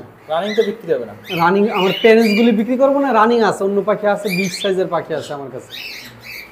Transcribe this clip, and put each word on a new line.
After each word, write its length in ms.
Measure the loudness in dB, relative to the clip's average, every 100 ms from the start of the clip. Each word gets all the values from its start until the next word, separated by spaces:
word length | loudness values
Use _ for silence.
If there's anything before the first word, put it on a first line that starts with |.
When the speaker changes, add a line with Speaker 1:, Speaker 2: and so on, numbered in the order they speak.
| -8 -16 -6
Speaker 1:
রানিং 260 | -4 -2
তো 80 | 0
বিক্রি 300 | -2 -2 -4
হবে 140 | -4 -4
না? 60 | -14 -8
Speaker 2:
Running, 400 | 0 2 4 2
আমার 220 | 2 0 4
প্যারেন্টসগুলি 500 | 6 6 4 4 4
বিক্রি 240 | 2 0 2
করবো 240 | 2 2
না, 140 | 2
running 280 | 2 4 4
আছে, 220 | 2 0
অন্য 180 | -2 0
পাখি 240 | 0 0 0
আছে, 220 | -2 -2
beach 240 | -2 -4
সাইজের 340 | -4 -2 -2 -2
পাখি 280 | -4 -4
আছে 200 | -8 -8
আমার 160 | -10 -12
কাছে। 160 | -14 -14 -16 -14 -16 -18 -20 -18 -18 -18